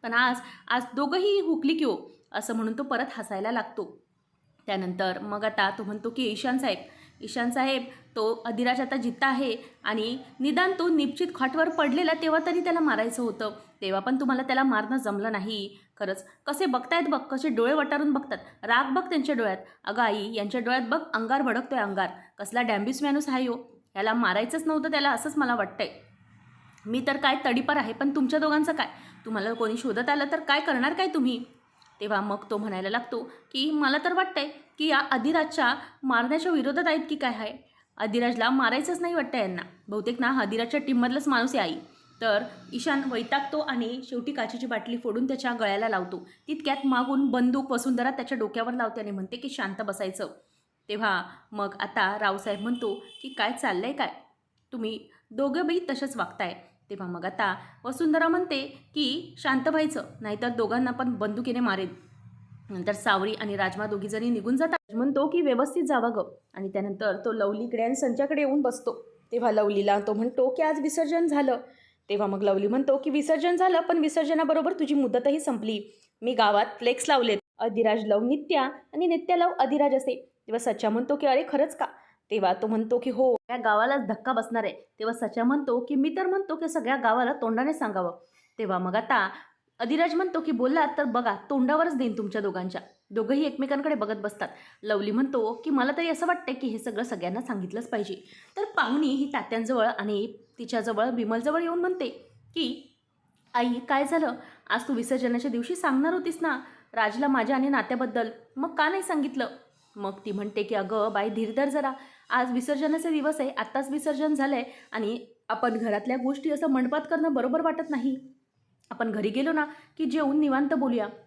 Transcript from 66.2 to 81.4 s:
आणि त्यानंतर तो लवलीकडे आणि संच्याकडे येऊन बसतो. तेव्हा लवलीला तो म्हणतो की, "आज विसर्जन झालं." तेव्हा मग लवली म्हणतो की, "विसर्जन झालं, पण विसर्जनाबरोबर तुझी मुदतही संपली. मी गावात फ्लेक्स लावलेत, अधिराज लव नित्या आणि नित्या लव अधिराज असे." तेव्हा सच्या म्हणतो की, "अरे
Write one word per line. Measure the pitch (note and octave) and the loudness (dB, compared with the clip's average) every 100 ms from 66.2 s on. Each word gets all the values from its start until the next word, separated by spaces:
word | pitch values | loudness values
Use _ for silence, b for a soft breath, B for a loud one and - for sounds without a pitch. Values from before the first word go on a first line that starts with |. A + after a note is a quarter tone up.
| - - _ | -4 -8 _
आणि | - F#3+ | -10 -6
त्यानंतर | G3 G3+ G3 G#3+ G3 | -4 -4 -2 -2 0
तो | A#3 | -2
लवलीकडे | A3+ G3+ G#3+ A#3+ A#3 | 0 0 0 -4 0
आणि | A3+ | 0
संच्याकडे | C4 C4+ A#3 C#4 D4 | 2 0 0 0 2
येऊन | C#4+ C#4+ | 2 2
बसतो. | B3+ A#3+ - - - - _ | 2 -2 -6 -6 -12 -20 _
तेव्हा | A#3 A#3 | 0 4
लवलीला | G#3+ G#3 G3+ G3+ G3+ | 4 4 2 4 2
तो | G#3 | 2
म्हणतो | G#3+ A3+ B3 B3+ | 0 0 2 2
की, | C4 | 4
"आज | D#4 D#4 | 2 2
विसर्जन | D4 D4+ D#4 E4+ E4+ | 0 0 0 2 2
झालं." | D4 C4+ A#3+ - B B B _ | 4 2 0 -4 B B B _
तेव्हा | G3+ G3+ | -2 0
मग | G3 | 2
लवली | G3+ G3 G3+ | 2 4 2
म्हणतो | B3 C#4 C4+ | 2 2 2
की, | D4 | 2
"विसर्जन | D4 D4 D#4 E4+ F4 | 0 2 2 4 4
झालं, | F#4 E4+ | 4 4
पण | F4 E4+ | 4 2
विसर्जनाबरोबर | D4+ D#4+ D4+ D#4+ D#4 D#4 D4+ | 2 2 2 2 4 4 2
तुझी | F#4 D4 | 0 0
मुदतही | C#4+ C4 B3 C4+ D4 | 2 4 2 2 2
संपली. | D4 A#3+ G#3+ G#3+ G#3 B B _ | 0 -2 -2 -4 -6 B B _
मी | A#3 | -4
गावात | B3+ G#3+ G3+ G#3+ - | 4 4 6 2 0
फ्लेक्स | A#3+ B3+ - | 0 0 4
लावलेत, | C#4 A#3+ G3+ - _ | 4 4 0 -4 _
अधिराज | A3+ G3+ A3+ A3 G#3+ | -2 2 2 2 2
लव | G#3 | 2
नित्या | A#3+ D4 D4 F#4 | 2 0 0 0
आणि | C4 - _ C#4+ F4 | 0 -4 _ -2 2
नित्या | E4+ F4 F4 | 0 2 4
लव | F4 F4+ | 4 2
अधिराज | C4+ C#4+ C#4+ | 2 4 4
असे." | C4 C4+ B3+ - _ - | 4 0 -4 -8 _ -6
तेव्हा | A3+ A#3 | -2 -2
सच्या | G#3 A3 | 0 0
म्हणतो | A3 B3+ C#4+ | 0 0 2
की, | D4 | 4
"अरे | C4 | 4